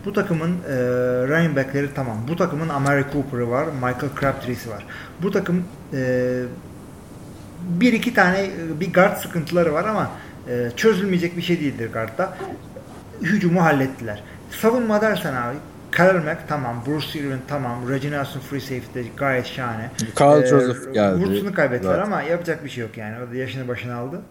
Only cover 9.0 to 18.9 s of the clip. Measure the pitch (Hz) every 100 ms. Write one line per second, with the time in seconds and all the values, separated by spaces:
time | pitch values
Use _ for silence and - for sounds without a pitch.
9 | 180 - - 170 147 175 165 151 208 208
10 | 131 - - - - 123 120 - 226 190
11 | 202 180 170 175 170 165 147 110 113 113
12 | 110 - 185 - 381 - - - - -
13 | - - 170 202 170 180 165 143 131 -
14 | 113 104 - - - - 220 254 226 208
15 | 214 185 160 131 120 147 - - - -
16 | 185 185 151 170 - 147 123 123 117 151
17 | 147 160 143 131 - 147 123 120 123 139
18 | 147 147 135 139 139 139 - 127 110